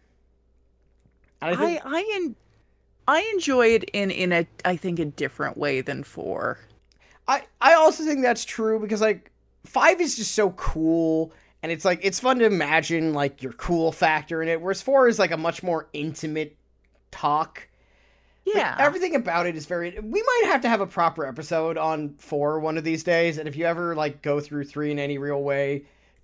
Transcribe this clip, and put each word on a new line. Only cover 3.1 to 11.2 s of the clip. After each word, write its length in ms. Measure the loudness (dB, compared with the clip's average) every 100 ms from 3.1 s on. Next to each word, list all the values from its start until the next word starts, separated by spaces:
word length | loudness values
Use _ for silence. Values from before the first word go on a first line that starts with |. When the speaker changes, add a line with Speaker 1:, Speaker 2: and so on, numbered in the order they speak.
| 0 0
Speaker 2:
enjoy 360 | -2 2 4 6
it 160 | 4 0
in, 180 | -4 -2
in 220 | -2 0
a, 140 | 0 -2 -4
I 100 | -2
think, 240 | -2 -4 -4
a 60 |
different 520 | -4 -4 -6 -4 -8 -4
way 260 | -2 -2
than 200 | -4 -8
four. 560 | -10 -10 -8 -4 -4 -6 -14 _ _ _ _ _ -2
Speaker 1:
I, 140 | -2 -4 _
I 140 | 6
also 280 | 8 8 4
think 200 | -2 0
that's 220 | 0 0
true 360 | -6 -4 0 0
because, 200 | -2 0
like, 300 | 2 0 -8 _ _ _
five 360 | -6 2 4 4
is 160 | 0 -4
just 160 | -2
so 180 | 0 0
cool, 800 | 0 -4 0 2 2 2 0